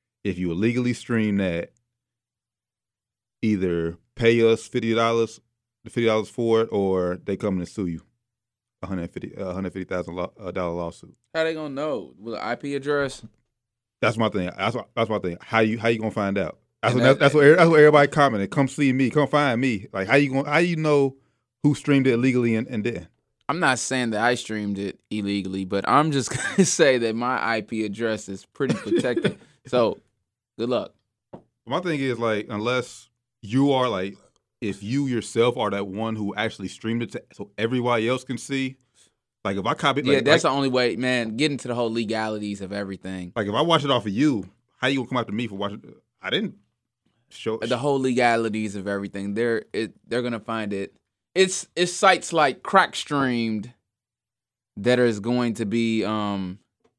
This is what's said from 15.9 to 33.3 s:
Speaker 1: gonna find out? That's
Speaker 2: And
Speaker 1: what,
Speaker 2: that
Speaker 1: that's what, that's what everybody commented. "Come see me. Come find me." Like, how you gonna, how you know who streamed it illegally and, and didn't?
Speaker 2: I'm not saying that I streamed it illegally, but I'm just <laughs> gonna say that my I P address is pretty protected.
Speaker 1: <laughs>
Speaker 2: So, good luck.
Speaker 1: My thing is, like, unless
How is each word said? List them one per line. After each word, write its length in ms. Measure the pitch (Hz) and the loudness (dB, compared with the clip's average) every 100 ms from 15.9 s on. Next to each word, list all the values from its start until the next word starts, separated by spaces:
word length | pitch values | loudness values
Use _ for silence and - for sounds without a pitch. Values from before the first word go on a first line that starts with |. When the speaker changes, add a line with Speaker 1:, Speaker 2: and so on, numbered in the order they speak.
| 113 | 0
Speaker 1:
gonna 120 | 110 | -2
find 260 | 110 98 98 | -2 -2 0
out? 200 | 82 - _ - | -2 -8 _ -4
That's 120 | 113 | 0
Speaker 2:
And 80 | 123 | 4
Speaker 1:
what, 40 | 127 | 4
Speaker 2:
that 120 | 139 | 6
Speaker 1:
that's 140 | 143 | 6
what, 240 | 151 143 170 | 8 8 10
that's 120 | 165 | 8
what 100 | 156 | 10
everybody 280 | 151 147 143 | 10 8 6
commented. 420 | 156 139 110 98 | 4 4 4 -2
"Come 160 | 147 135 | 0 0
see 240 | - 143 | 2 0
me. 160 | 131 127 | 2 2
Come 180 | 151 143 | 2 2
find 320 | 147 143 117 | 2 2 0
me." 280 | 131 107 113 | 0 -2 -6
Like, 140 | 98 95 | -6 2
how 80 | 135 | 4
you 140 | 143 | 4
gonna, 180 | 135 147 | 0 0
how 80 | 147 | 0
you 160 | 175 165 | 2 0
know 400 | 156 147 135 135 _ _ _ _ | 2 2 2 -2 _ _ _ _
who 100 | 147 | 0
streamed 320 | 139 - 139 131 | 2 2 4 4
it 60 | |
illegally 420 | 120 131 123 120 110 | 2 2 2 2 0
and, 120 | 123 | -2
and 160 | 120 | -4
didn't? 240 | 113 117 87 _ _ _ - | -4 -6 -12 _ _ _ -8
Speaker 2:
I'm 120 | 156 | -2
not 180 | 160 123 | 0 0
saying 300 | - 131 120 | -2 -2 -2
that 100 | 104 | 0
I 120 | 117 123 | 0 0
streamed 420 | - 110 104 98 | -4 -6 -4 -4
it 200 | 98 - - | -6 -8 -8
illegally, 540 | 107 101 101 95 95 95 | -6 -2 -2 -4 -6 -4
but 220 | 98 - | -4 2
I'm 240 | 131 156 | 2 2
just 180 | 139 117 | 0 -2
<laughs> 60 | - | -6
gonna 300 | - - 185 | -4 2 2
say 320 | - 147 127 | 6 4 4
that 160 | 113 110 | 2 -2
my 220 | 120 127 | -2 -2
I 180 | 107 113 | -2 -2
P 240 | 101 110 107 | -4 -4 -4
address 420 | 101 113 107 - | -2 -4 -4 -6
is 160 | 95 - | -14 -12
pretty 280 | - 135 113 | -6 -2 -2
protected. 640 | 107 339 127 123 294 - | 0 0 0 0 -2 -4
Speaker 1:
<laughs> 60 | - _ - | -18 _ -4
Speaker 2:
So, 300 | 123 110 - _ _ _ _ _ - | 2 2 0 _ _ _ _ _ -8
good 100 | 117 | -2
luck. 240 | 120 92 _ _ _ _ - _ _ - | -2 -4 _ _ _ _ -20 _ _ -6
Speaker 1:
My 140 | 147 | -6
thing 200 | 180 147 | -4 -4
is, 200 | 135 117 | -2 -2
like, 260 | 117 107 104 | -2 -2 -4
unless 580 | 107 113 127 123 - - _ _ | -4 -2 -2 -4 -12 -20 _ _